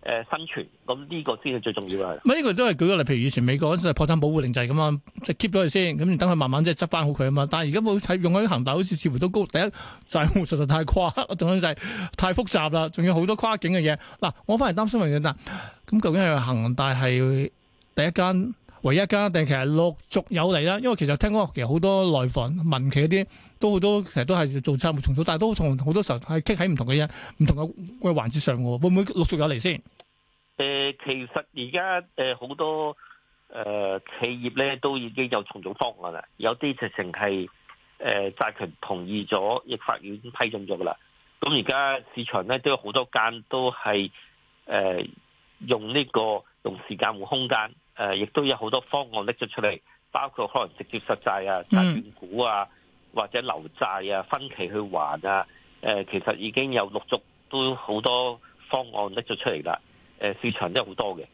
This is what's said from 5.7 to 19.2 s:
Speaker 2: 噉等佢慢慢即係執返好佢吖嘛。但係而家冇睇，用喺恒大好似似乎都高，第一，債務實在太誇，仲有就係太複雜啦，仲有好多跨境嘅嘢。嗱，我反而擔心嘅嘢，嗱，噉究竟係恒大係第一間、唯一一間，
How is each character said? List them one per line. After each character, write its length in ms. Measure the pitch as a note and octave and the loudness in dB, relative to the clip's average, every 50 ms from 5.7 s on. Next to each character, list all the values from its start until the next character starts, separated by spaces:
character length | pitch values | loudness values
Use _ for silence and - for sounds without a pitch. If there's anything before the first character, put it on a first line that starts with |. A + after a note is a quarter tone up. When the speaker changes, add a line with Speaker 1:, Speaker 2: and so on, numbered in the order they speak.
| - G3 F#3 F3 D#3 D3+ | 2 2 2 2 0 0
Speaker 2:
噉 180 | D#3 F3+ F#3 | 2 2 2
等 140 | D3 F3+ F#3 | 4 4 4
佢 40 | F3 | 4
慢 120 | D#3+ C#3+ B2+ | 4 4 2
慢 160 | C3 C#3+ D#3+ | 4 4 4
即 60 | E3+ E3 | 2 2
係 120 | - F#3+ | 0 0
執 20 | |
返 180 | E3+ - E3 D#3 | 0 0 2 2
好 60 | D3 | 0
佢 140 | C#3+ - C3 | 0 2 0
吖 60 | C3 C#3 | 2 2
嘛。 160 | C#3+ C#3 D3 | 2 2 2
但 160 | D#3+ D#3+ E3 | 0 0 0
係 40 | D3 | 2
而 20 | C#3+ | 0
家 80 | G#3 | 2
冇 180 | A3 A3 G3+ G#3 | 2 2 2 2
睇， 220 | - - F3+ F#3+ F3 | 2 0 0 2 2
用 100 | F3 E3+ | 4 4
喺 120 | G3 G#3+ | 4 4
恒 160 | A3 F3 A#2+ B2 | 4 2 2 2
大 100 | C3+ C3+ | 0 2
好 80 | E3+ F#3+ | 0 0
似 100 | F#3 - | 0 -2
似 160 | D3+ - F3 | 0 0 0
乎 80 | C3 A#2+ | 0 2
都 100 | - F3+ | 0 2
高， 160 | F3+ G#3+ G3 | 2 0 0
第 120 | - - D3+ | 0 0 0
一， 40 | F3+ | 0
債 680 | G#3 - - - - - - - - - E3+ D3 D#3 | 0 -2 -8 -16 -16 -18 -20 -16 -2 0 2 4 4
務 180 | - G3+ F3 | 4 2 2
實 100 | - E3 C#3+ | 2 2 0
在 60 | D3 | 2
太 180 | C3+ D3+ D#3+ D#3+ | 4 4 2 4
誇， 500 | C3+ - G3 F3+ E3 - - C4+ - G#3+ | 4 4 4 4 2 2 -2 -4 -4 -2
仲 120 | E3+ - F3 F#3 | 0 2 2 4
有 80 | F#3+ | 4
就 60 | F3+ | 2
係 100 | E3 D3 - - G3 A#3 G#3+ F#3 E3+ - | 0 -2 -2 -6 -8 -6 -6 -8 -8 -2
太 160 | - - F#3 F#3 | 0 2 2 2
複 140 | F#3 B3 | 2 0
雜 260 | F#3 - G3 D#3 D#3 D3+ | 2 2 0 2 2 2
啦， 160 | E3 D#3+ D#3 | 2 0 0
仲 140 | E3 - E3+ | 0 2 4
有 80 | F3+ F#3 | 4 4
好 140 | E3 E3+ | 4 4
多 80 | F#3 G#3+ | 2 2
跨 220 | G#3 - A3+ A3 | 2 2 0 0
境 160 | G#3 - E3+ F3+ | 2 0 0 2
嘅 80 | F#3 | 4
嘢。 180 | D#3+ D#3 D3+ D3 - - - - | 4 2 2 0 -2 -14 -6 -2
嗱， 120 | - F3 B2 - - | -2 -2 -2 -4 -2
我 100 | - G#3 | 0 2
反 120 | A3+ C4+ A#3+ | 2 4 2
而 40 | F3 | 2
擔 160 | F3+ A3 A3 | 2 0 0
心 120 | A3+ A#3 | 2 2
嘅 60 | F#3+ D#3 C#3+ | 2 2 2
嘢， 40 | D3 | 2
嗱， 140 | D3 D#3 D3+ - - - G3 F#3+ - - - _ _ - | 2 0 -2 -2 -10 -12 -12 -10 -12 -14 -18 _ _ 0
噉 120 | - A3 | 2 2
究 120 | G#3 F3 D#3 | 4 4 4
竟 100 | F#3 F#3+ | 4 4
係 160 | F3 D#3 C#3 | 4 4 2
恒 360 | B2+ C3 B2+ A#2 A2+ A#2 B2 | 2 2 0 2 2 0 0
大 180 | B2+ C#3 C3+ C3 | 0 2 0 2
係 560 | B2+ C3+ B2+ B2+ B2+ C3 C3 C3+ C3+ C#3 - _ _ _ _ _ _ _ _ _ | 2 2 2 4 4 4 4 2 2 0 -2 _ _ _ _ _ _ _ _ _
第 80 | - D3 | 0 0
一 60 | E3 E3+ | 2 2
間、 420 | - F3+ F#3 F#3+ F#3 F#3+ B3 A#3 _ _ - - - - | 2 2 4 4 2 0 0 -4 _ _ -20 -20 -2 2
唯 120 | C3 C3+ | 4 4
一 40 | E3+ | 4
一 60 | G3+ | 4
間， 260 | F#3+ - G3+ | 4 2 2